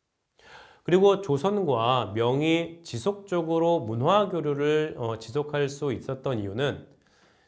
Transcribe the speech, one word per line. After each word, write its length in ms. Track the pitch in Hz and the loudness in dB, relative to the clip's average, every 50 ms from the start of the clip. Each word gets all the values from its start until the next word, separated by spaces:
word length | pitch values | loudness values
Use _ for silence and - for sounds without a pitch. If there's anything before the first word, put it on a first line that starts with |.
| _ _ _ _ _ _ _ _ - - - - - - - _ _ | _ _ _ _ _ _ _ _ -20 -20 -20 -20 -20 -20 -20 _ _
그리고 380 | - 170 190 196 202 190 190 | 2 4 6 6 6 4 4
조선과 920 | 196 - 143 135 165 196 208 208 190 151 127 113 113 120 131 123 110 98 101 | 0 -2 -2 0 0 0 0 0 0 0 0 2 2 2 2 0 0 -2 -2
명이 640 | 110 117 120 131 143 156 160 165 170 170 170 165 - - | 0 0 2 2 2 2 2 2 2 0 -4 -8 -14 -14
지속적으로 960 | - - 113 - 202 202 202 - - 180 175 160 160 165 165 165 170 170 160 | -10 -10 -4 -4 -4 -4 -4 -6 -4 -4 -2 -2 0 0 2 2 2 2 2
문화 480 | 123 107 113 113 127 160 190 208 202 185 | 0 -2 -4 0 2 2 4 4 2 2
교류를, 680 | 175 165 143 147 143 139 147 151 156 156 156 156 - - | 0 -2 -2 -2 -2 0 2 2 2 2 2 0 -4 -4
어, 200 | 120 113 113 110 | -4 -4 -4 -6
지속할 500 | - - 113 147 147 147 - 143 143 131 | -8 -6 -4 -4 -4 -2 -2 -2 -2 -2
수 240 | 143 - 147 143 113 | -2 -4 -4 -4 -4
있었던 480 | 90 - - 131 135 - 143 127 107 | -4 -4 -8 -8 -6 -4 -4 -2 -2
이유는 460 | 101 98 95 120 143 135 95 - - - _ _ _ _ _ _ _ _ _ _ _ | -4 -4 -4 -2 -2 -2 -2 -4 -10 -18 _ _ _ _ _ _ _ _ _ _ _